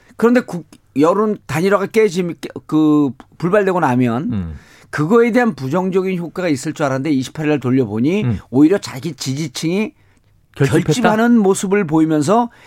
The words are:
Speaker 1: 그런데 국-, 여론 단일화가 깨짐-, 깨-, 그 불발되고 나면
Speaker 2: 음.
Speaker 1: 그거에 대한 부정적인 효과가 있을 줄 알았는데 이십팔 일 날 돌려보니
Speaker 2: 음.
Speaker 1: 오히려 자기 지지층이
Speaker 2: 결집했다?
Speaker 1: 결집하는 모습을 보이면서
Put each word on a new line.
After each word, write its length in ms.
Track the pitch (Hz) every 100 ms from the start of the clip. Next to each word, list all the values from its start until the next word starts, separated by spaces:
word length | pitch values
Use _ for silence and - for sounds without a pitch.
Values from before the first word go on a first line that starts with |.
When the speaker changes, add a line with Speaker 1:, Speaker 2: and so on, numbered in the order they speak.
| _ -
Speaker 1:
그런데 260 | 226 247
국-, 240 | 233 175 - - _ -
여론 380 | 156 196 214 208 -
단일화가 400 | 147 190 196 190
깨짐-, 480 | 226 214 170 175 -
깨-, 80 | - - -
그 460 | 156 156 151 143 - - -
불발되고 420 | 170 208 190 180
나면 540 | 151 123 127 117 170
Speaker 2:
음. 220 | 107 85 76 - - -
Speaker 1:
그거에 420 | - 151 233 240
대한 220 | 220 233
부정적인 640 | 143 131 170 185 185 185 180
효과가 300 | 170 160 180
있을 260 | 135 160
줄 140 | 147 147
알았는데 240 | 131 147
이십팔 340 | 139 127 - 151
일 40 |
날 80 | 147
돌려보니 640 | 123 131 117 107 135 196
Speaker 2:
음. 160 | 135 98 -
Speaker 1:
오히려 300 | 123 151 196
자기 340 | - 139 156
지지층이 800 | 143 - 135 160 - 160 185 220 - _ _ _ _ _ -
Speaker 2:
결집했다? 300 | 139 160 180
Speaker 1:
결집하는 500 | 156 202 214 233 240
모습을 480 | 196 190 196 202 175
보이면서 640 | 160 160 156 147 220 233 -